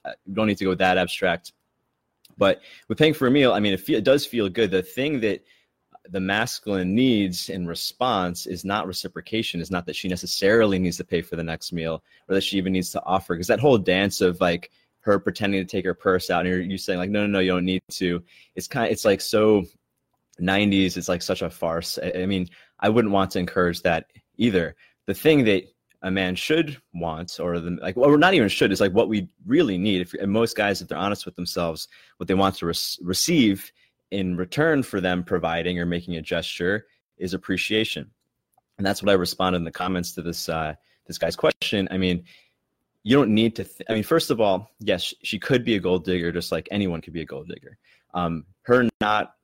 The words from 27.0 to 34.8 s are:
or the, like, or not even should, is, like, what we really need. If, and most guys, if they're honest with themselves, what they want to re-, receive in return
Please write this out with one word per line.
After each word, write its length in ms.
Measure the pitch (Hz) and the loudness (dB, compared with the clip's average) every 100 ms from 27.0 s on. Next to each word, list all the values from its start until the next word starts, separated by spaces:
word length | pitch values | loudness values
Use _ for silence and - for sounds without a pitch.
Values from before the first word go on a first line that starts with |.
| 85 78 90 - | -6 -6 -10 -6
or 220 | 87 85 | -4 -4
the, 100 | 87 87 | -4 -6
like, 140 | 90 113 | -4 2
or 220 | 143 147 | 6 6
not 160 | 175 | 6
even 160 | 190 101 | 6 4
should, 240 | - 120 | 4 2
is, 80 | 95 | 4
like, 100 | 104 | 2
what 160 | 95 101 | 4 2
we 220 | 107 90 _ 90 | 0 -4 _ -2
really 320 | 147 139 90 | 2 2 0
need. 240 | 104 92 | 0 0
If, 120 | 90 - | -2 -6
and 140 | 101 | -2
most 280 | 107 117 - | 0 0 0
guys, 240 | 101 98 | 0 -2
if 80 | 87 | -4
they're 80 | 76 | -4
honest 280 | 101 101 - | -4 -4 -8
with 120 | - | -10
themselves, 500 | 90 90 85 80 - - _ - | -8 -4 -4 -4 -12 -18 _ -10
what 100 | 90 | -2
they 60 | |
want 220 | 95 95 - | 2 2 2
to 100 | 85 | -4
re-, 80 | 80 - - | -4 -6 -6
receive 680 | 87 92 - 170 110 98 - _ _ _ - | -4 -2 2 4 4 2 -4 _ _ _ -10
in 260 | 98 92 87 | -4 -2 -2
return 460 | 90 - 165 143 | -4 0 2 2